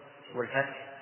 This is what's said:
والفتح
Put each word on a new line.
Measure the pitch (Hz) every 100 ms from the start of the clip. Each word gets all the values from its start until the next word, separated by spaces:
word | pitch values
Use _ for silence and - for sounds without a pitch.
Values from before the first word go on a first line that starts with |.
| - - - 123
والفتح | 117 135 139 - - -